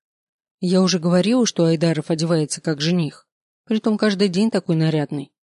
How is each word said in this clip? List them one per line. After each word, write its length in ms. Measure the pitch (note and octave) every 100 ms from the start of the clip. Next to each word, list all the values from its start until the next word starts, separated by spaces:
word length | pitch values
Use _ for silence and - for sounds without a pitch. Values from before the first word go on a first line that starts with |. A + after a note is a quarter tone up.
| _ _ _ _ _ -
Я 220 | F3+ F#3
уже 180 | F#3 F3
говорила, 460 | E3+ F3+ F#3+ B3+ A3+
что 200 | - E3
Айдаров 460 | D#3+ E3 D#3 -
одевается 480 | D#3+ E3 E3 D3 -
как 220 | E3 C#3+
жених. 460 | D#3 F3+ D3 - _ _ _ _ -
Притом 320 | A3 A3+ G#3
каждый 300 | G#3+ F#3+ G3+
день 240 | F3 A3
такой 240 | F#3+ - D#3+
нарядный. 560 | D#3+ D#3 C#3+ D3 C#3+ _